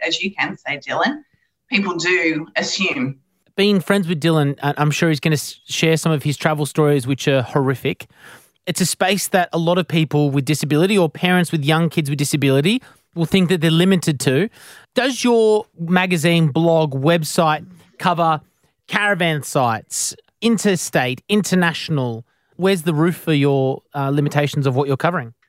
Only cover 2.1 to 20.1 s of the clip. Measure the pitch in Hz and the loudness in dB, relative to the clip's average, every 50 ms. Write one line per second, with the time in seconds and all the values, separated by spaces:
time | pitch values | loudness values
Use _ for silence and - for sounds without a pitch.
2.1 | 180 175 170 160 156 151 165 - - - 196 - - - 190 - - 139 127 139 | 0 0 0 0 -2 -2 -6 -6 -6 -6 -4 -4 -4 -4 -4 -4 -2 -4 -4 -6
3.1 | 139 _ _ _ _ _ _ _ - - 196 208 202 190 - - 196 202 180 165 | -6 _ _ _ _ _ _ _ -2 0 2 2 2 2 2 2 0 0 0 -2
4.1 | 180 147 147 170 160 156 143 139 139 - 135 143 - 139 151 151 143 - 175 165 | -4 0 0 2 2 2 2 0 -2 -2 -2 -4 0 0 0 0 0 0 0 0
5.1 | 156 135 - 165 156 131 - - - - _ - - - 165 160 160 151 - 165 | 0 0 0 0 -2 0 -2 -8 -14 -16 _ -10 -4 -2 0 0 0 0 0 -2
6.1 | 156 139 - 151 135 - - 160 156 147 151 - - 156 151 147 147 139 117 131 | -2 -2 -2 -4 -6 -2 -2 -2 -2 -2 -4 -4 0 0 2 2 2 0 0 -2
7.1 | 139 - - 147 139 135 120 - - 147 135 131 131 - - 160 - _ - _ | -4 -2 0 0 0 0 0 0 -2 -2 0 0 -2 -2 -4 -6 -6 _ -12 _
8.1 | _ _ - - - - _ _ _ _ - 180 165 - 185 - - - 190 185 | _ _ -20 -20 -20 -20 _ _ _ _ -10 -8 -4 -2 -2 -2 0 -2 0 0
9.1 | 202 185 - - - 185 175 - - 165 165 165 175 185 175 - - 165 160 - | 0 -2 -2 0 0 0 0 0 -2 -2 0 2 2 0 0 0 0 0 0 2
10.1 | - 147 147 143 135 143 127 139 151 - - 135 147 147 180 196 220 196 170 151 | 2 0 0 2 0 0 0 0 -2 -2 0 0 2 2 4 4 4 2 2 0
11.1 | - - - 180 180 180 170 - 170 156 135 147 156 165 170 156 - 170 151 135 | -2 -2 0 2 2 2 2 0 -2 -2 0 2 2 2 2 0 0 -2 -2 -2
12.1 | 147 139 147 - - 135 143 139 131 139 143 196 233 254 - - - _ _ _ | -2 -2 -2 -2 0 0 2 2 2 4 2 2 0 0 -4 -8 -20 _ _ _
13.1 | - 170 165 - - 190 180 156 190 160 156 165 160 165 180 190 196 175 - 170 | -4 -4 -2 2 2 2 2 2 0 0 2 2 2 4 4 4 2 2 2 -2
14.1 | 147 123 - 143 127 147 196 233 _ - - - - - - _ - 254 240 277 | -2 0 0 0 2 2 0 -2 _ -14 -20 -20 -20 -20 -20 _ -2 0 0 0
15.1 | 247 - - 247 240 226 220 214 214 214 - _ _ - 170 165 185 185 185 185 | -2 0 0 2 4 4 4 4 4 2 0 _ _ -12 -4 0 0 0 2 2
16.1 | 180 160 139 175 170 170 160 147 127 160 165 170 165 160 160 147 135 135 135 165 | 0 0 2 2 4 4 2 2 2 2 2 4 4 2 2 0 -2 0 2 2
17.1 | 170 165 151 - - - 165 156 151 151 175 - - - - _ _ - - 185 | 2 2 0 -2 0 0 2 2 0 -2 -6 -14 -20 -20 -20 _ _ -4 -2 -2
18.1 | 175 165 170 160 156 147 - _ _ _ _ _ _ _ _ - - 214 208 208 | 0 2 2 0 0 -2 -4 _ _ _ _ _ _ _ _ -6 -4 -2 0 0
19.1 | 202 170 180 165 156 143 - - - 143 127 120 113 107 - - - - - - | 0 0 0 0 0 -2 -4 -2 0 0 2 2 0 -2 -6 -10 -8 -6 -6 -8